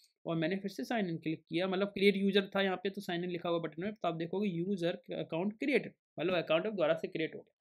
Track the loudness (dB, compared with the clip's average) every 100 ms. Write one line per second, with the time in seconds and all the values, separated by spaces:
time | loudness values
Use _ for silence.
0 | _ _ -4 0 2 0 -4 -6 -4 -2
1 | -2 -2 -4 -6 -4 -2 0 0 0 4
2 | 6 6 4 4 2 0 0 0 -4 -6
3 | -4 -4 -2 -4 0 0 -2 -6 -6 -2
4 | -4 -2 -4 -2 -2 0 -2 0 0 -2
5 | -6 -8 -4 -2 -2 -2 2 2 0 -12
6 | _ -4 0 0 2 2 2 0 2 2
7 | -2 -4 -4 -6 -18 _